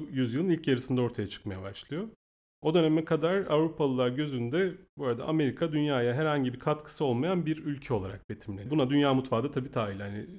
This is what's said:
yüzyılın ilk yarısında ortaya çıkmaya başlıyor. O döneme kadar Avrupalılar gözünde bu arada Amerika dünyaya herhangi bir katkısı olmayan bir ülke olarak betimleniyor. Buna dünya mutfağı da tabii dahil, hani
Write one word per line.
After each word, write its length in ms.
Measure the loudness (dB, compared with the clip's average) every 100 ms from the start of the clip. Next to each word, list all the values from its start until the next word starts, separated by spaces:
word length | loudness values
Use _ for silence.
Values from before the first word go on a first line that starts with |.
| -2
yüzyılın 380 | -2 0 0 0
ilk 180 | 0 2
yarısında 340 | 0 2 0
ortaya 260 | 0 -2 -6
çıkmaya 340 | -8 -10 -8
başlıyor. 460 | -10 -12 -10 -8 -8 -12 _ _ _ _
O 120 | 2
döneme 320 | 4 6 4 2
kadar 400 | 0 2 0 2
Avrupalılar 640 | 2 2 2 0 2 0
gözünde 680 | 0 -2 -2 0 0 0 -4 -14 -6
bu 80 | -2
arada 200 | -2 0
Amerika 460 | 2 2 0 0
dünyaya 420 | 2 2 2 2
herhangi 400 | 2 2 2 0
bir 60 | -2
katkısı 460 | -2 -2 -6 -2 0
olmayan 400 | 2 2 0 0
bir 120 | -2
ülke 360 | -4 -6 -2
olarak 360 | -2 -4 -8 -10
betimleniyor. 420 | -10 -10 -10 -2
Buna 180 | 0 4
dünya 240 | 4 4
mutfağı 300 | 2 2 -2
da 80 | -2
tabii 220 | -4 -4
dahil, 260 | -4 -4 -6
hani 280 | -8 -8 -10